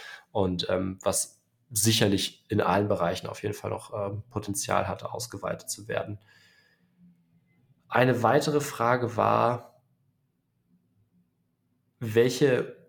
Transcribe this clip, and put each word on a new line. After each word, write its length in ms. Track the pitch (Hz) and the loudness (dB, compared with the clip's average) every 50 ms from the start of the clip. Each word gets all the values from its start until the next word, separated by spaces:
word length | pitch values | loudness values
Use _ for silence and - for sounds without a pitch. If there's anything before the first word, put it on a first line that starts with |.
| - - - - _ _ | -18 -18 -18 -20 _ _
und, 360 | - 107 95 92 90 87 - - | -2 0 0 0 0 -2 -2 -2
ähm, 280 | 92 92 95 95 95 - - | 0 0 0 -4 -6 -2 -2
was 380 | 98 92 - - - - _ _ _ _ _ _ - | -2 0 0 -4 -4 -10 _ _ _ _ _ _ -6
sicherlich 720 | 120 107 104 113 110 - 117 101 101 90 - - - _ _ - | -2 2 2 4 4 6 4 4 4 2 0 -4 -6 _ _ -4
in 120 | 104 104 | -2 0
allen 260 | - - 90 101 104 | 2 2 2 2 2
Bereichen 400 | 104 101 - 87 85 90 - - | 2 0 0 0 -2 -2 -4 -6
auf 140 | - - - - | -10 -10 -6 -6
jeden 120 | 107 104 | -6 -6
Fall 140 | - - 104 | -6 -6 -8
noch, 240 | 104 - - - 113 | -8 -8 -8 -10 -8
ähm, 300 | 107 101 101 101 101 - - | -6 -6 -6 -6 -10 -12 -6
Potenzial 580 | - 104 - 101 98 - - - 98 95 95 | -8 -6 -6 -4 -6 -4 -2 0 0 0 0
hat, 160 | 95 92 - - | -2 -6 -8 -8
ausgeweitet 680 | - - - - - - 98 - - - - - - | -10 -8 -10 -10 -10 -10 -8 -6 -6 -8 -8 -8 -12
zu 180 | - - 107 | -12 -10 -8
werden. 320 | 110 - - - 104 104 - _ _ _ _ _ _ _ _ _ _ _ _ _ _ _ _ - - _ _ _ _ _ _ _ _ _ _ _ _ _ _ _ | -6 -4 -4 -4 -6 -10 -14 _ _ _ _ _ _ _ _ _ _ _ _ _ _ _ _ -20 -20 _ _ _ _ _ _ _ _ _ _ _ _ _ _ _
Eine 360 | - - 117 127 131 120 107 113 | 0 2 4 4 4 4 4 4
weitere 360 | 110 131 151 147 156 147 147 | 4 4 4 2 2 0 0
Frage 580 | 147 - - - 117 120 127 123 123 110 110 | -2 -2 -4 -2 0 2 2 0 0 -2 0
war, 640 | 110 104 107 110 113 113 117 123 117 - - _ _ _ _ _ _ _ _ _ _ _ _ _ _ _ _ _ _ _ _ _ _ _ _ _ _ _ _ _ _ _ _ _ _ _ _ _ _ _ _ _ _ _ _ _ - | 2 2 4 4 4 2 2 0 -2 -8 -16 _ _ _ _ _ _ _ _ _ _ _ _ _ _ _ _ _ _ _ _ _ _ _ _ _ _ _ _ _ _ _ _ _ _ _ _ _ _ _ _ _ _ _ _ _ -10
welche 760 | 117 110 104 117 123 127 127 - 151 135 123 117 - - - - - | -6 2 4 4 4 4 4 4 4 4 4 2 -2 -6 -10 -16 -4